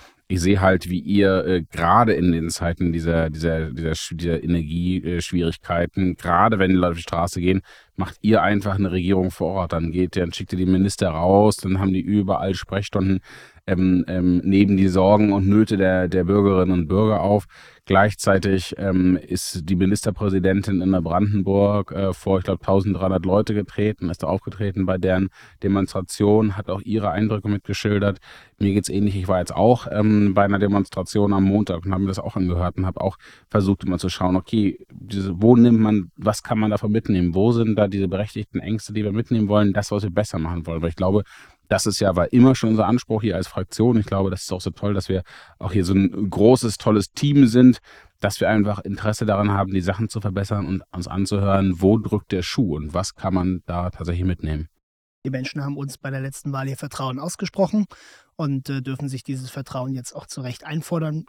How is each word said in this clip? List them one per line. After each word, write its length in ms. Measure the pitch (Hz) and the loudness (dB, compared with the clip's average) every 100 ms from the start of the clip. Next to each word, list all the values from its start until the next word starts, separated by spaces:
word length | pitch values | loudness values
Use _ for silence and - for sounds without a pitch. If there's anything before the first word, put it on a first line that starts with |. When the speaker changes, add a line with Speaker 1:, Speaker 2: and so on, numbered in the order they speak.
| - _ _ | -20 _ _
Speaker 1:
ich 120 | 92 | -2
sehe 200 | 87 98 | 2 4
halt, 300 | 95 92 90 | 4 2 0
wie 80 | 90 | -6
ihr, 480 | 76 101 98 95 - | 0 2 4 2 0
äh, 160 | 92 80 | -2 -2
gerade 440 | 78 85 113 113 | -4 2 4 4
in 180 | 80 90 | 2 2
den 180 | 82 82 | 0 -2
Zeiten 420 | - 85 85 90 | -4 -4 -2 -2
dieser, 380 | 82 80 82 80 | -2 0 0 -2
dieser, 400 | 76 82 80 80 | -2 -2 -2 -4
dieser 220 | 67 82 | -4 -4
Sch-, 240 | 78 - 82 | -4 -8 -6
dieser 260 | 85 82 | -4 -4
Energie-, 600 | - 85 76 85 90 92 | -2 -2 -2 -4 -2 -2
äh, 160 | 80 85 | -4 -6
Schwierigkeiten, 960 | - 90 85 - - 85 87 - 92 85 | -4 -2 -2 -6 -6 -4 -2 -2 -2 -2
gerade 420 | 85 87 107 107 | 0 2 2 4
wenn 120 | 95 | 2
die 60 | 92 | 4
Leute 160 | 90 | 2
auf 40 | 87 | -2
die 60 | |
Straße 380 | - 85 90 - | -6 -4 -4 -2
gehen, 220 | 87 95 - - _ - | 0 0 -2 -20 _ -10
macht 200 | 90 - | -10 -4
ihr 200 | 104 110 | 2 2
einfach 340 | 185 101 101 95 | 2 0 -2 -2
eine 160 | 95 | -2
Regierung 380 | 92 90 95 92 | 0 0 0 0
vor 220 | - 82 | -4 -6
Ort. 200 | 95 87 | -4 -4
Dann 200 | 85 82 | -4 -4
geht 240 | 87 92 - | -2 -2 -2
ihr, 60 | |
dann 100 | 90 | -4
schickt 200 | - 95 | -6 -8
ihr 60 | 92 | -4
die 80 | 92 | 0
Minister 440 | 95 98 - 95 | 2 2 0 -4
raus, 460 | 80 90 98 107 101 | 0 4 6 4 2
dann 220 | 95 95 | -2 -2
haben 140 | 95 | 0
die 80 | 92 | -2
überall 540 | 85 104 95 95 98 | 0 0 0 -2 -2
Sprechstunden, 640 | 95 - 101 101 104 92 95 - - - - - | -6 -6 -6 -4 -2 0 -2 -4 -20 -20 -16 -4
ähm, 360 | 92 92 90 87 | 0 2 2 0
ähm, 320 | 92 90 90 | 0 2 2
nehmen 320 | 92 98 101 95 | 2 2 4 4
die 120 | 95 | 2
Sorgen 440 | 92 92 104 104 | 4 4 4 4
und 160 | 101 95 | 2 4
Nöte 280 | 104 110 101 | 4 4 2
der, 320 | 92 92 90 | 2 2 0
der 160 | 92 | 0
Bürgerinnen 480 | 87 101 101 95 92 | 2 2 4 4 2
und 160 | 92 78 | 0 0
Bürger 320 | 95 110 104 | 0 2 2
auf. 260 | 92 104 - - - _ | 2 2 0 -18 -20 _
Gleichzeitig, 920 | - 95 107 - - 98 101 95 - - | 0 4 4 2 0 2 2 0 -2 -6
ähm, 380 | 98 92 92 90 | -2 2 4 2
ist 520 | - 90 - 92 80 | 0 -6 -6 -8 -4
die 80 | 92 | 0
Ministerpräsidentin 1040 | 95 104 - 95 104 95 92 95 101 98 | 2 0 -2 -2 -2 0 2 0 0 0
in 100 | 92 | 2
der 100 | 95 | 0
Brandenburg, 920 | 82 87 104 104 92 98 101 104 95 | 0 0 0 0 0 2 2 2 -2
äh, 200 | - 98 | -4 -4
vor, 260 | 87 - 95 | -4 -2 -2
ich 60 | |
glaub, 160 | 90 95 | 0 -4
tausenddreihundert 640 | - 98 95 87 95 92 | 2 0 2 -2 0 0
Leute 300 | 90 98 110 | 2 0 0
getreten, 560 | 104 95 - 104 104 87 | -4 -4 -4 -4 -2 -6
ist 140 | 85 | -6
da 20 | 73 | -4
aufgetreten 600 | 95 - 95 104 98 92 | -4 -6 -6 -6 -2 -2
bei 120 | 92 | 0
deren 300 | 95 92 98 - - _ | 2 2 0 -6 -20 _
Demonstration, 920 | 101 98 95 98 90 - 104 107 107 95 | -2 0 0 -4 -8 0 4 4 2 -2
hat 120 | 101 | -6
auch 120 | 95 | -8
ihre 280 | 110 107 101 | -4 -2 0
Eindrücke 380 | 92 107 107 104 | 0 0 -2 -2
mitgeschildert. 680 | 101 - 101 107 104 101 95 - - - _ | -4 -4 -4 0 0 0 -2 -12 -20 -20 _
Mir 140 | 101 | 0
geht's 160 | 101 87 | 0 0
ähnlich. 280 | 95 104 98 | 0 0 -2
Ich 120 | 90 | 0
war 100 | 92 | 0
jetzt 160 | 87 | 0
auch, 320 | - 107 120 - | 2 4 4 0
ähm, 440 | 101 107 104 101 | -2 2 4 4
bei 100 | 98 | 4
einer 140 | 101 101 | 2 2
Demonstration 760 | 101 101 98 - 90 107 101 | 2 2 0 -4 -4 0 2
am 120 | 98 | 2
Montag 400 | 98 101 104 87 | 2 2 0 -4
und 80 | 90 | -2
habe 100 | 92 | -2
mir 60 | 98 | -2
das 100 | 95 | -4
auch 160 | - | -6
angehört 420 | - 92 85 90 - | -4 -2 0 -2 -2
und 100 | 92 | -4
habe 140 | - | -4
auch 160 | 95 - - - _ | -6 -6 -20 -20 _
versucht, 360 | 107 98 98 | 0 2 0
immer 140 | 98 90 | -2 -4
zu 100 | 92 | -4
schauen, 260 | - 92 | -2 0
okay, 440 | 92 - 113 101 - - | 0 0 0 0 -2 -14
diese, 500 | - 104 101 95 87 | -20 -10 -6 -6 2
wo 160 | 110 120 | 6 8
nimmt 220 | 120 113 | 8 6
man, 320 | 107 107 87 - | 4 2 -2 -4
was 260 | 107 101 | -2 -2
kann 160 | - 113 | -4 -2
man 120 | 107 | 0
davon 200 | 104 110 | -2 0
mitnehmen? 440 | 107 - 95 87 | -2 0 0 2
Wo 180 | 87 110 | 2 2
sind 240 | 117 113 107 | 2 0 2
da 100 | 104 | 0
diese 220 | 98 95 | 0 -4
berechtigten 520 | 95 107 - 107 - | -4 -6 -8 -8 -8
Ängste, 320 | 98 107 - | -6 -8 -6
die 120 | 107 | -6
wir 80 | 104 | -4
mitnehmen 360 | 104 117 117 104 | -4 -2 0 2
wollen? 240 | 104 101 | 4 2
Das, 180 | 98 101 | 0 -2
was 120 | 104 | -4
wir 80 | 101 | -2
besser 280 | 85 107 90 | -2 -2 -4
machen 280 | 80 87 82 | -6 -6 -6
wollen. 160 | 82 | -4
Weil 80 | 85 | -4
ich 60 | 85 | -2
glaube, 260 | 92 101 95 - - _ _ | 0 0 -2 -14 -20 _ _
das 180 | 98 110 | -2 -2
ist 140 | 98 | 0
ja, 140 | 101 | 0
war 180 | 90 85 | 0 2
immer 220 | 123 127 | 6 6
schon 160 | 131 113 | 6 0
unser 160 | 110 101 | 0 2
Anspruch 360 | 120 - 110 | 0 -2 -4
hier 140 | 107 90 | -2 -4
als 120 | 92 | -6
Fraktion. 500 | - 92 - 113 117 | -8 -8 0 2 2
Ich 80 | 101 | 0
glaube, 240 | 98 95 | -2 -2
das 120 | 92 | -4
ist 100 | - | -8
auch 80 | 92 | -8
so 100 | 95 | -8
toll, 240 | - 101 | -6 -4
dass 140 | 98 - | -4 -2
wir 140 | 92 - - - _ | -4 -4 -18 -20 _
auch 140 | 101 | -2
hier 120 | 101 | 0
so 100 | 87 | 2
ein 360 | 95 98 95 101 | 2 2 0 -4
großes, 480 | 87 107 127 117 - | 4 6 6 2 -2
tolles 340 | - 107 - | 0 0 0
Team 340 | - 147 143 127 | -2 2 6 6
sind, 320 | 120 127 117 - - - _ | 8 6 6 -4 -20 -20 _
dass 200 | 101 - | -4 0
wir 80 | 92 | 0
einfach 320 | 107 101 98 | 2 0 -2
Interesse 460 | 95 95 107 107 110 | -6 -6 -4 -2 -2
daran 240 | 101 104 | 0 0
haben, 220 | 98 95 | 0 0
die 80 | 95 | -2
Sachen 280 | 87 95 110 | -2 -2 -4
zu 120 | 113 | -4
verbessern 460 | 104 92 98 104 82 | -4 -4 -4 -4 -4
und 160 | 95 - | -6 -8
uns 160 | 92 85 | -12 -8
anzuhören, 720 | 95 98 101 98 98 98 87 | -4 -2 0 2 2 2 2
wo 180 | 95 110 | 2 2
drückt 340 | 104 107 - | 0 -4 -4
der 100 | 95 | -6
Schuh 340 | 87 - 104 73 | -4 -2 -2 -4
und 180 | 76 | -4
was 200 | 85 98 | -6 -6
kann 200 | - 92 | -6 -4
man 280 | 92 90 90 - | -2 0 -4 -6
da 240 | 87 90 | -6 -6
tatsächlich 360 | - 82 87 92 | -6 -6 -2 -2
mitnehmen. 420 | 87 80 78 78 _ _ _ _ _ | -4 -6 -6 -8 _ _ _ _ _
Speaker 2:
Die 60 | 135 | -8
Menschen 340 | 131 131 156 | -8 -8 -8
haben 120 | 139 143 | -8 -8
uns 220 | 139 - | -12 -12
bei 120 | 135 | -10
der 100 | 135 | -8
letzten 320 | 135 - 143 | -10 -10 -10
Wahl 160 | 135 135 | -8 -8
ihr 80 | 135 | -10
Vertrauen 420 | 143 - 135 180 | -12 -8 -8 -6
ausgesprochen 680 | 180 - 190 - 185 220 196 - - - _ - | -10 -8 -10 -2 -2 0 -4 -8 -20 -20 _ -8
und, 320 | 151 135 131 | -4 -4 -6
äh, 120 | 135 | -8
dürfen 280 | 131 131 143 | -8 -8 -8
sich 160 | 127 | -10
dieses 260 | - 135 127 | -10 -10 -10
Vertrauen 420 | - 135 131 127 | -14 -12 -10 -8
jetzt 220 | 131 120 | -8 -10
auch 120 | - - | -16 -16
zu 140 | - | -12
Recht 240 | 127 120 | -12 -12
einfordern. 600 | - 156 - 170 156 151 | -8 -10 -4 -4 -4 -6